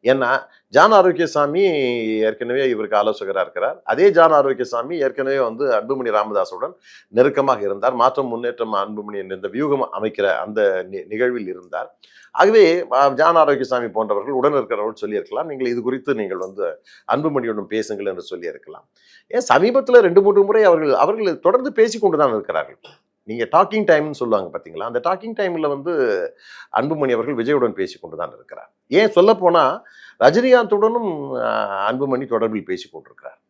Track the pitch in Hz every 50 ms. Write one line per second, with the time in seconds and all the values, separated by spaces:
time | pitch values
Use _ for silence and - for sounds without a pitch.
0 | - 117 135 135 127 120 131 - - _ _ _ _ _ 101 139 170 214 220 202
1 | 180 185 170 - 170 147 - 151 147 143 147 185 202 190 165 147 135 123 120 120
2 | 113 110 110 107 110 110 107 - 120 117 123 135 139 131 120 107 107 95 107 104
3 | 104 110 104 - 104 95 95 95 90 - _ 90 101 127 - - _ - 113 131
4 | 185 202 165 170 165 165 156 147 139 139 131 123 123 - - 117 117 143 175 165
5 | 139 131 117 139 131 135 139 135 127 113 113 117 143 135 117 104 110 117 139 135
6 | 127 113 107 107 107 110 104 101 92 - 92 92 120 160 185 _ _ _ - -
7 | _ _ 101 113 127 147 147 143 139 139 127 107 101 101 98 101 107 127 127 120
8 | 113 - - 143 135 123 117 117 120 120 120 - 117 110 107 98 98 104 107 107
9 | 104 104 104 101 95 95 95 92 95 98 95 123 151 147 143 135 117 - - 95
10 | 107 110 107 - 101 98 85 62 - 107 107 110 104 98 92 92 90 92 98 95
11 | - 92 107 110 127 123 123 120 101 92 90 90 90 90 - 80 117 - _ _
12 | _ _ _ - - _ - - 170 202 220 226 196 165 165 180 170 - 123 131
13 | 143 139 131 123 160 165 170 165 156 147 143 139 131 120 131 123 120 113 90 110
14 | 110 104 107 101 101 135 143 127 123 147 151 139 113 - 117 104 104 110 110 -
15 | 107 104 104 101 - - 104 123 160 165 143 131 131 120 120 120 110 127 131 131
16 | 127 143 135 110 104 92 95 90 92 95 95 101 95 85 78 - _ _ - _
17 | _ - 110 139 151 160 143 135 120 117 110 104 98 - 104 110 104 - 107 98
18 | 101 98 92 90 85 - 92 87 85 85 73 - _ 78 80 78 _ _ _ _
19 | _ _ _ _ _ _ - 247 247 - - 143 180 233 247 269 269 254 247 240
20 | 208 180 175 196 196 202 202 202 196 196 208 220 214 190 170 160 151 143 131 85
21 | 131 165 208 226 214 185 160 - _ 170 202 254 254 285 196 226 220 226 214 226
22 | 214 190 160 147 151 131 113 107 101 - 82 78 71 65 65 _ _ - _ _
23 | _ _ _ _ _ 104 110 120 117 117 - 165 196 - 208 220 208 180 160 151
24 | 151 151 147 - 127 117 110 101 95 85 76 - _ 80 82 80 101 120 117 123
25 | 120 165 190 185 208 226 220 - 202 185 175 160 156 147 143 139 139 170 175 147
26 | 127 117 101 92 87 - - _ _ - - - - _ - - 123 147 160 151
27 | 143 131 120 113 113 135 143 113 113 127 147 139 123 113 95 92 95 90 - -
28 | - 82 80 80 87 - - - - _ - - - _ _ _ _ _ 135 185
29 | 220 208 208 180 180 208 226 190 185 175 170 170 147 131 165 220 _ - _ -
30 | - - _ _ 113 135 160 220 240 262 254 247 233 190 208 202 214 220 233 240
31 | 226 196 165 147 139 139 131 123 117 113 110 110 107 101 98 98 98 107 120 131
32 | 143 135 131 123 139 - 117 110 113 110 107 101 - - 92 87 - - - 78
33 | _ _ _ _ - 69 - _ _